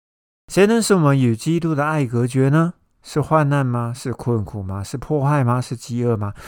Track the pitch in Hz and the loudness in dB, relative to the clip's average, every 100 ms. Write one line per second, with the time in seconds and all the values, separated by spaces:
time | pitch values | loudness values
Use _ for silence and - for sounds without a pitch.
0 | _ _ _ _ - - 202 233 208 190 | _ _ _ _ -6 2 4 4 2 4
1 | 151 139 127 113 - 165 165 147 147 156 | 4 4 2 0 0 -2 0 -2 0 0
2 | 131 120 120 131 135 151 170 - _ _ | -2 0 0 2 4 4 2 -2 _ _
3 | - 156 131 160 147 143 131 120 117 120 | -8 -4 2 2 2 2 0 -2 -4 -6
4 | 135 113 - 117 98 107 95 95 98 127 | -8 -6 -2 -2 -2 -8 -8 -8 -8 -10
5 | - 151 139 147 120 123 123 120 - 120 | -4 -2 2 2 2 0 -4 -8 -8 -4
6 | 120 113 101 - | 0 -2 -4 -10